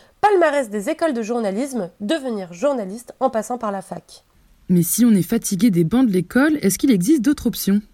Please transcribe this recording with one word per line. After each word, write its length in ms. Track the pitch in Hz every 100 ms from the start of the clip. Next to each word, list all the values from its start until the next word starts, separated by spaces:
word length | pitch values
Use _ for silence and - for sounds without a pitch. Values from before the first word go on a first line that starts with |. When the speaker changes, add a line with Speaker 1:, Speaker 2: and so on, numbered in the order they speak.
| _ _
Speaker 1:
Palmarès 480 | 415 392 320 285 240
des 220 | 208 202
écoles 220 | 311 330
de 100 | 240
journalisme, 640 | 214 240 214 196 277 247 175 -
devenir 520 | 208 320 262 220 180
journaliste 640 | 175 269 269 190 220 - -
en 120 | 262
passant 260 | 233 214 247
par 140 | 220
la 100 | 196
fac. 440 | - 170 - - _ _ _ _ -
Speaker 2:
Mais 140 | 180
si 220 | 165 - 240
on 60 | 208
est 80 |
fatigué 480 | 165 233 - 185 233
des 140 | 170 165
bancs 200 | 240 262
de 60 |
l'école, 460 | 185 175 247 294 311
est-ce 160 | 196 -
qu'il 140 | 285
existe 320 | 208 180 320
d'autres 240 | 214 294 240
options ? 340 | - - 202 -